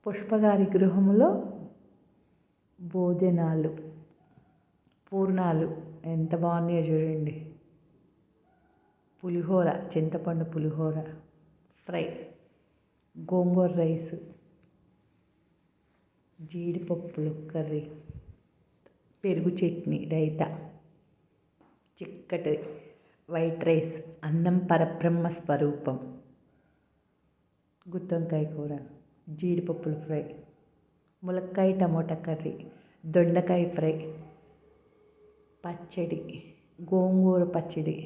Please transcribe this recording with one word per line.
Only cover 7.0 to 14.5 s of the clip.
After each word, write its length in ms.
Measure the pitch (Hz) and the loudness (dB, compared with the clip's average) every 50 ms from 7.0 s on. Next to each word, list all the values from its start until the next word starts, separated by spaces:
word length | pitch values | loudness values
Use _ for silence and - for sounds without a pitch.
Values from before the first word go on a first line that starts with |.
| 156 160 156 156 151 151 - - - - - - _ _ _ _ _ _ _ _ _ _ _ _ _ _ _ _ _ _ _ _ _ _ _ _ _ _ _ _ _ _ _ _ - | 2 0 -2 -2 -4 -4 -6 -8 -14 -16 -18 -20 _ _ _ _ _ _ _ _ _ _ _ _ _ _ _ _ _ _ _ _ _ _ _ _ _ _ _ _ _ _ _ _ -6
పులిహోర, 440 | 180 175 175 160 160 190 185 175 160 - - - - | -4 -2 -2 0 2 4 4 4 4 2 0 -6 -2
చింతపండు 540 | - 160 156 160 175 165 - 180 170 165 160 - - | -2 0 0 0 -2 -2 -4 -2 -2 -2 -2 -4 -4
పులిహోర, 440 | 160 151 156 156 156 160 156 156 156 156 - - - - _ _ _ _ _ _ _ _ _ _ _ _ | -2 -2 -2 -2 0 -2 -2 -2 -2 -6 -8 -12 -16 -20 _ _ _ _ _ _ _ _ _ _ _ _
ఫ్రై, 160 | - 180 170 160 - - 165 - - - _ _ _ _ _ _ _ _ _ _ _ _ _ _ _ _ | -6 -4 -4 -4 -4 -6 -12 -14 -16 -20 _ _ _ _ _ _ _ _ _ _ _ _ _ _ _ _
గోంగూర 540 | 165 160 160 185 185 180 180 180 185 180 175 175 170 | -16 -6 -2 0 2 2 4 4 4 4 2 2 2
రైస్, 340 | 165 160 165 160 - - - - - - - - _ _ | 2 2 0 -2 -4 -8 -12 -12 -14 -18 -20 -20 _ _